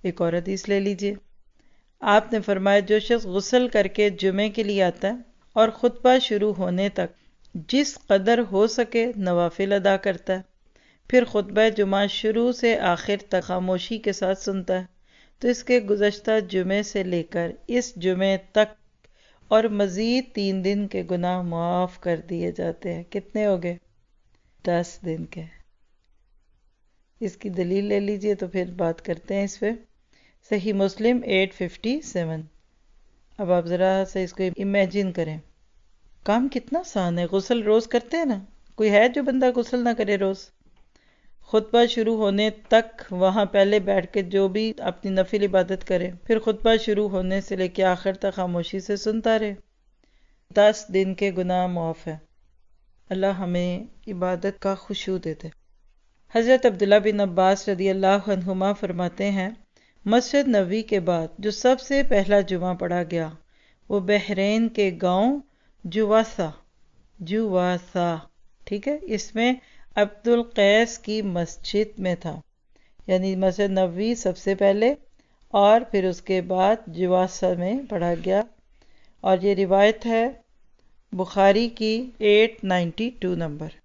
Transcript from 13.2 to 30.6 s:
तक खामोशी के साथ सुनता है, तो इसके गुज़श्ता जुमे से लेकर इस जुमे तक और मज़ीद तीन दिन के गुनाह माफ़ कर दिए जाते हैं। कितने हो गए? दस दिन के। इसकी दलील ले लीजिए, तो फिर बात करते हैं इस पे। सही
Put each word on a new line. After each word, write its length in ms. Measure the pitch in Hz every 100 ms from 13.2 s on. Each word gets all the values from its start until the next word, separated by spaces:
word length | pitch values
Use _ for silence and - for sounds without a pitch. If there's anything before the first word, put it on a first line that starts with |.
| -
तक 120 | 185
खामोशी 540 | 180 185 185 185 - 226
के 140 | 214
साथ 220 | 190 190 190
सुनता 360 | - 190 180
है, 140 | 185 185 _ _ _ _ _
तो 60 | 240
इसके 320 | 240 - 247
गुज़श्ता 560 | 202 208 208 202 - 220 185
जुमे 320 | 190 185 202 208
से 180 | 208 185
लेकर 480 | 175 165 170 170 - -
इस 220 | 240 240 -
जुमे 360 | 185 185 196 190 190 214
तक 200 | 214 - _ _ _ _ _ _ _
और 160 | 220 220
मज़ीद 580 | 208 202 180 226 247 254 -
तीन 260 | 196 190
दिन 240 | 185 202 202
के 160 | 190 170
गुनाह 360 | 180 180 180 175
माफ़ 540 | 170 170 180 180 180
कर 180 | 175 165 165
दिए 240 | 170 175
जाते 360 | 170 175 165 190
हैं। 140 | 170 175
कितने 340 | 196 196 214 208
हो 120 | 185
गए? 200 | 175 175 _ _ _ _ _ _ _ _ -
दस 340 | 175 175 -
दिन 220 | 165 160 160
के। 100 | - 160 - - _ _ _ _ _ _ _ _ _ _ _ _ _ _ _
इसकी 280 | 220 - 214
दलील 340 | 180 175 196 208
ले 140 | 202
लीजिए, 340 | 202 208 208 196
तो 120 | 180
फिर 240 | 185 180 180
बात 240 | 170 165
करते 340 | - 165 - 196
हैं 100 | 196
इस 120 | -
पे। 160 | 202 233 _ _ _ _ _ _ _
सही 220 | 214